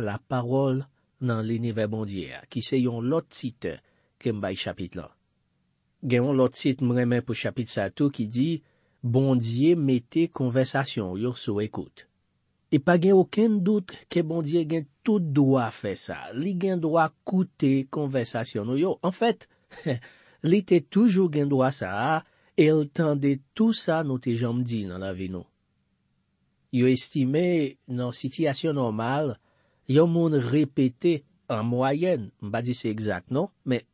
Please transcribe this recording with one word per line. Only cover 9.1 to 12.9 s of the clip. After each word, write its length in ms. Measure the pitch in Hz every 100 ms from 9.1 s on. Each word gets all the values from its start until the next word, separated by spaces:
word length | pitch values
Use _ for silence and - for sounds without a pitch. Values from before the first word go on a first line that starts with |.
| 123 135 127 113 117 156
mete 540 | 170 139 127 - 165 165
konvèsasyon 880 | - 127 127 131 135 131 - 95 95
yo 160 | 120
sou 300 | 127 - 101 107
ekout. 400 | 104 78 - - _ _ _ _ _ _
E 80 | 147
pa 200 | 180